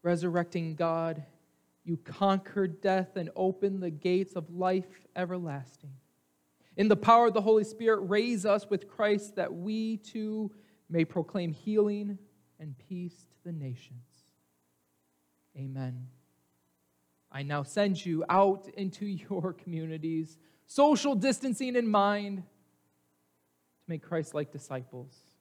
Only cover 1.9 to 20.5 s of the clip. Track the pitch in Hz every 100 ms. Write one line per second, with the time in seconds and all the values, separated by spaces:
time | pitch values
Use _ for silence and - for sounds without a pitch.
1.9 | 170 - 147 196 196 196 202 190 160 196
2.9 | 190 185 - 165 - 190 190 202 196 180
3.9 | 151 180 180 190 185 160 175 185 190 185
4.9 | - _ - 180 180 170 139 131 _ 147
5.9 | 135 _ _ _ _ _ _ _ - 208
6.9 | 208 214 233 240 214 208 220 214 - 226
7.9 | 220 190 202 240 233 202 208 208 202 -
8.9 | - 208 208 208 - - 170 185 220 220
9.9 | 220 214 226 214 214 208 - _ _ _
10.9 | 170 160 180 160 202 175 156 - 214 208
11.9 | 202 208 196 - _ _ _ 156 131 _
12.9 | 180 180 _ _ _ 175 165 139 123 -
13.9 | 123 - _ _ _ _ _ _ _ _
14.9 | _ _ _ _ _ _ - 135 135 131
15.9 | 123 127 _ _ _ _ _ _ _ _
16.9 | _ _ _ _ 135 139 147 135 - 202
17.9 | 185 180 160 - 180 196 196 - - 190
18.9 | - 208 185 - 190 175 - - 165 160
19.9 | 160 160 160 160 - _